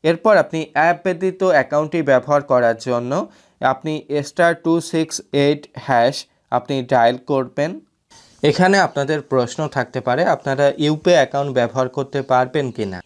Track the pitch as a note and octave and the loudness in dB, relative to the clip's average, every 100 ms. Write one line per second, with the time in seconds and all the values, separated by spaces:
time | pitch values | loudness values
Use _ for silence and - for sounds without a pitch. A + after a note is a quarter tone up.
0 | D#3 E3 A3 G3 D3 D#3+ D3+ C#3+ E3 E3+ | 0 0 4 2 2 -4 -4 0 0 0
1 | F#3+ E3+ F#3 F#3 F#3 D3+ - D3 D3+ E3+ | -4 -2 -4 -2 2 2 2 -2 -2 -2
2 | C#3+ C3 B2+ D3 C#3 B2+ A#2 A2+ B2+ A#2+ | 2 2 2 -2 2 2 2 0 -4 -4
3 | B2 D#3 - _ _ _ C3 C3 D#3 D#3 | -4 -6 -6 _ _ _ -2 -2 -6 -8
4 | - C#3+ C#3 - E3+ E3 E3+ E3 D#3+ E3 | -6 -6 -6 0 0 0 0 -2 0 -4
5 | D#3+ - - C#3+ C#3+ D3 - - - B2 | -4 -8 -4 0 0 0 -6 -14 -2 2
6 | A#2+ C#3 - _ _ B2 - C3+ B2 B2+ | 2 -2 -14 _ _ -6 -4 -6 0 2
7 | A#2 B2+ B2 C#3 B2 - D3+ D#4 _ _ | 2 0 -4 -4 -2 -4 -6 -6 _ _
8 | _ - _ _ D3 D3 F#3 G3 E3+ - | _ -20 _ _ 0 4 4 4 2 -2
9 | C#3 D3+ C#3 C3 A#2 - D#3 C3+ A#2+ B2+ | -2 -4 0 -2 0 -4 -4 -4 -4 -4
10 | A#2 B2+ F3+ D3+ C#3 C3+ C#3+ C#3 D3 D#3 | -2 0 0 0 -2 2 0 2 -2 0
11 | F3+ E3+ C3 C#3 C#3+ B2+ A#2 C3 B2+ C#3+ | 2 4 2 -2 -2 -2 -2 -2 -4 -4
12 | C#3 C#3 C3+ B2+ B2+ D3+ C3 A#2 G#2 F2+ | -6 -6 0 0 2 -2 -4 -6 -8 -8